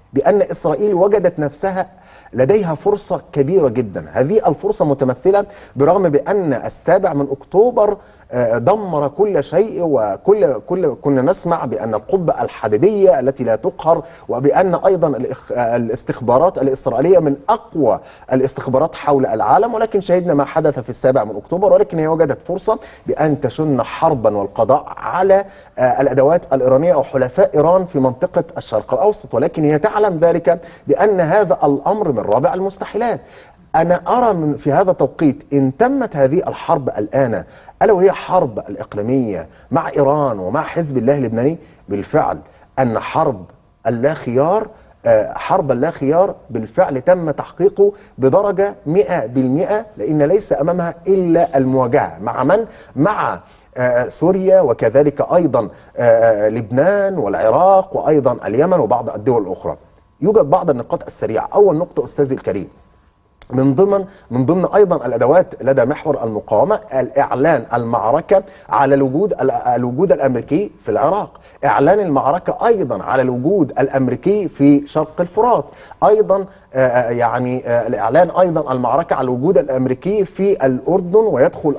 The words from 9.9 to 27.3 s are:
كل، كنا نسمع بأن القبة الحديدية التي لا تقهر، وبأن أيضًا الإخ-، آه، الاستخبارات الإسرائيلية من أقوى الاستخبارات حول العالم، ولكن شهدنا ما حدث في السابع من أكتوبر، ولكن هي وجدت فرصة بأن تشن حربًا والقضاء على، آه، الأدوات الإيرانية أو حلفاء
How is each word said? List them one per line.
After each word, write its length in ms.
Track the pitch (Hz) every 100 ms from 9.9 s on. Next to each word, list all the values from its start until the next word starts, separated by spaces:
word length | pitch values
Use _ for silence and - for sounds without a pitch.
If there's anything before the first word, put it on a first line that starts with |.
| 131 104 95 - 214 175 117 -
كل، 280 | 185 165 117
كنا 200 | 147 135
نسمع 440 | 135 190 175 165 143
بأن 280 | - 117
القبة 480 | 107 - 190 156 -
الحديدية 800 | 113 - 110 107 180 208 190 151
التي 240 | 127 135
لا 120 | 120 110
تقهر، 480 | 180 - 156 165 - - -
وبأن 460 | 120 139 165 190 170
أيضًا 320 | 185 185 160
الإخ-، 440 | 120 127 127 -
آه، 240 | 120 117 120
الاستخبارات 840 | 117 - - - 117 123 175 -
الإسرائيلية 640 | 135 135 135 117 156 185
من 160 | 151 139 -
أقوى 500 | 226 - 170 123 92 - - -
الاستخبارات 600 | 131 131 - - 131 160 -
حول 300 | 147 139 131
العالم، 480 | 110 101 160 233
ولكن 280 | 220 220 202
شهدنا 320 | 185 180 175
ما 120 | 143 135
حدث 340 | 160 156 139
في 100 | 123
السابع 340 | 120 131 131
من 120 | 107 104
أكتوبر، 380 | - 175 196
ولكن 260 | 185 202 165
هي 80 | 156
وجدت 300 | 160 156 120 -
فرصة 320 | 185 - - - - -
بأن 340 | - 156 139
تشن 400 | 123 - 156 131
حربًا 560 | - - 165 139 113 104
والقضاء 480 | 98 - 104 147 - -
على، 480 | - 160 190 190 196 - - -
آه، 220 | 127 123
الأدوات 520 | 139 127 135 175 -
الإيرانية 400 | 135 127 131 170
أو 100 | 156
حلفاء 520 | 135 135 127